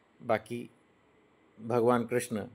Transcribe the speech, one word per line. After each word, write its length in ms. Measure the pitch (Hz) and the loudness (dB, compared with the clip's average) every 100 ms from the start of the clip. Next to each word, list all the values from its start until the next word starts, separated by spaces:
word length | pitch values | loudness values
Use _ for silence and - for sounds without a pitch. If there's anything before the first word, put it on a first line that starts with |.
| _ - | _ -12
बाकी 480 | 113 107 107 120 123 _ _ _ _ _ _ _ _ - | -2 -2 -2 -12 -12 _ _ _ _ _ _ _ _ -14
भगवान 440 | 113 120 113 120 | -2 2 4 4
कृष्ण 420 | 117 123 - 107 98 | 2 -2 -2 -6 -6